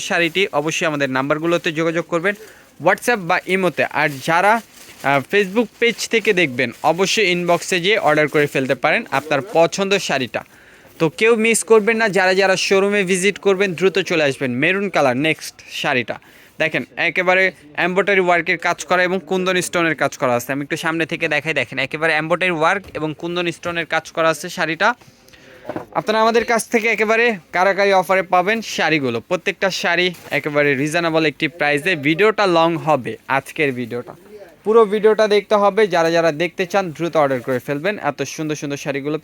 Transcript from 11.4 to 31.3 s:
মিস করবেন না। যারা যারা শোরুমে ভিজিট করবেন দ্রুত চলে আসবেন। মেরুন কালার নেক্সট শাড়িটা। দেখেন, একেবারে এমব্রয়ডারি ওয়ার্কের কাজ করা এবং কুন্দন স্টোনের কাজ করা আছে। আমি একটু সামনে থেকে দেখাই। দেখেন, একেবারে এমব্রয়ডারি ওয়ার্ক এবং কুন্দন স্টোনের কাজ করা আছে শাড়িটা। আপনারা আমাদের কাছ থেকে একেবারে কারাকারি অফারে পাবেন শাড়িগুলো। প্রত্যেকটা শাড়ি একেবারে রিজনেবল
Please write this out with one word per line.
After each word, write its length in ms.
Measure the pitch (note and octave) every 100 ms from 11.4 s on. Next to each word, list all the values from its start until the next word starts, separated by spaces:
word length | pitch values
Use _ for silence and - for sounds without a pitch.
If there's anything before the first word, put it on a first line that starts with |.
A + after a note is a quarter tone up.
মিস 160 | A3 G#3+ -
করবেন 260 | A3 G3+ A3
না। 100 | A3+
যারা 240 | F#3+ F#3
যারা 220 | F#3+ F#3+ F#3 -
শোরুমে 360 | G3 G3+ G#3 F3+
ভিজিট 260 | F#3+ G3 F#3+ G3
করবেন 220 | F#3+ G3+ D3
দ্রুত 180 | F#3 F#3
চলে 260 | F3 E3+ D3
আসবেন। 220 | C3 C3+ B2
মেরুন 240 | D#3 F#3+ G3+
কালার 220 | E3+ C#3 B2
নেক্সট 380 | D#3+ D3+ - - - -
শাড়িটা। 360 | D#3+ C3 A2+ - - - - -
দেখেন, 200 | D#3 D#3 - -
একেবারে 460 | E3 E3+ F3+ F#3 F#3+ - D3 -
এমব্রয়ডারি 460 | E3+ F3+ F#3+ G3 F3+
ওয়ার্কের 320 | F3 E3 F3
কাজ 200 | F3 E3+ -
করা 140 | F3+ F3+
এবং 100 | F#3+ F#3+
কুন্দন 280 | F#3+ F#3 F3+ E3
স্টোনের 300 | F3+ E3 D3+
কাজ 100 | C#3 -
করা 140 | C3 B2
আছে। 100 | -
আমি 80 | C#3 C#3+
একটু 100 | D#3+
সামনে 280 | E3 E3 D#3
থেকে 140 | D#3+ E3
দেখাই। 200 | D3+ D#3 D3
দেখেন, 180 | B2 C3+ C3
একেবারে 260 | D#3 E3 D3+
এমব্রয়ডারি 340 | D#3 E3+ F#3 E3
ওয়ার্ক 220 | D#3+ G3 F#3+ -
এবং 160 | D#3 D3
কুন্দন 260 | E3+ F3 E3+ D#3+
স্টোনের 300 | F3+ E3+ D#3
কাজ 100 | D#3+ - -
করা 120 | D#3+
আছে 120 | D#3+ F3+ F#3+
শাড়িটা। 320 | D#3+ D#3+ G#3 B3 - - _ - - - - - - -
আপনারা 200 | F3+ A3
আমাদের 200 | A3 A#3
কাছ 180 | A3+ A#3 -
থেকে 140 | A#3 A3
একেবারে 360 | G3+ G#3+ A3+ A#3+ G3+ - F3
কারাকারি 360 | F#3+ F#3 G3+
অফারে 300 | F#3+ F#3 F#3+
পাবেন 360 | F3+ F3+ F3+ A3+ - -
শাড়িগুলো। 420 | E3 D#3 C3 A#2 -
প্রত্যেকটা 400 | F3+ G3+ F3 G3
শাড়ি 360 | - G3 E3+ F3+ E3+ - C#3+
একেবারে 320 | D3+ D3 C#3+ C3
রিজনেবল 400 | D3+ E3 E3+ D#3+ D#3